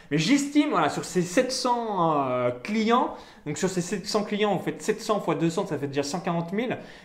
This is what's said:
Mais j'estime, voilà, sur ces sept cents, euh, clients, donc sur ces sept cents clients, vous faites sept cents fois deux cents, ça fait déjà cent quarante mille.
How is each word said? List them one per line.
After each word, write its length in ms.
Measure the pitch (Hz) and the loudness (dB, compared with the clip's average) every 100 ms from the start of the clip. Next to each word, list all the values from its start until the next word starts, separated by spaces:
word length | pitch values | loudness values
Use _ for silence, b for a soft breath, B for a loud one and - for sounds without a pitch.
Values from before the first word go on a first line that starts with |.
| B | B
Mais 80 | 147 | 0
j'estime, 520 | 165 277 277 294 302 | 4 4 4 2 2
voilà, 180 | 196 147 | 2 2
sur 160 | - | 0
ces 180 | - 180 | -2 -2
sept 300 | 170 - 247 | 2 2 2
cents, 640 | - 254 240 226 196 165 147 | 0 0 0 0 0 2 2
euh, 320 | 135 123 123 120 | 2 0 0 -2
clients, 500 | - 220 220 247 311 B B B 147 | -2 0 4 4 2 B B B -8
donc 120 | 151 | -4
sur 100 | 185 | -2
ces 140 | 185 | -2
sept 260 | 170 202 - | -2 -6 -2
cents 160 | 214 | -2
clients, 320 | - 202 208 175 | 0 0 2 0
vous 80 | |
faites 180 | 170 - | -2 -4
sept 200 | - 214 | -2 -2
cents 180 | - 202 | 0 0
fois 160 | 185 147 | 0 0
deux 140 | 165 | 0
cents, 180 | 165 190 | 0 -2
ça 100 | 147 | -4
fait 100 | 139 | -2
déjà 140 | 139 | -2
cent 200 | 139 180 | -2 -4
quarante 320 | 180 170 170 | -2 -2 -2
mille. 240 | 196 240 135 B B | -2 -2 -4 B B